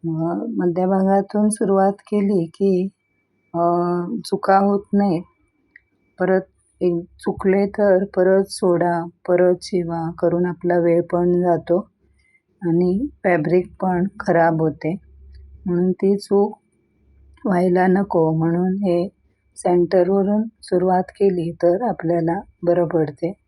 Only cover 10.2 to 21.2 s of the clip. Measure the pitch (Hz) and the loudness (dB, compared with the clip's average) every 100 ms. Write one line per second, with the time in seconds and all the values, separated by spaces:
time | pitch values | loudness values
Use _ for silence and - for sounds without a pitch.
10.2 | 175 170 175 175 175 175 170 170 170 175 | -2 0 -2 -4 -2 0 2 2 0 0
11.2 | 175 175 180 165 - 175 - _ _ _ | 0 2 2 0 0 -2 -2 _ _ _
12.2 | _ _ _ _ 175 170 180 190 285 - | _ _ _ _ -2 0 2 0 -4 -4
13.2 | 196 175 156 180 180 - 190 180 190 - | 0 0 2 0 -2 -6 -4 -2 -2 -4
14.2 | - 165 165 160 160 147 156 190 _ - | -2 2 2 2 -2 -2 -6 -8 _ -20
15.2 | - - - - 190 175 185 180 196 202 | -20 -20 -20 -12 -4 -2 0 0 0 0
16.2 | - 202 208 - _ _ _ _ _ _ | 0 0 0 -4 _ _ _ _ _ _
17.2 | _ - 233 180 185 180 185 185 202 175 | _ -10 -2 0 2 2 2 2 0 0
18.2 | 160 160 160 170 185 190 196 175 190 _ | 0 0 0 0 -2 -2 0 -2 -2 _
19.2 | _ _ _ - 185 175 170 190 175 196 | _ _ _ -6 0 2 2 2 2 2
20.2 | 196 208 226 _ - 180 185 185 185 - | 0 -2 -4 _ -4 -2 2 0 -2 -2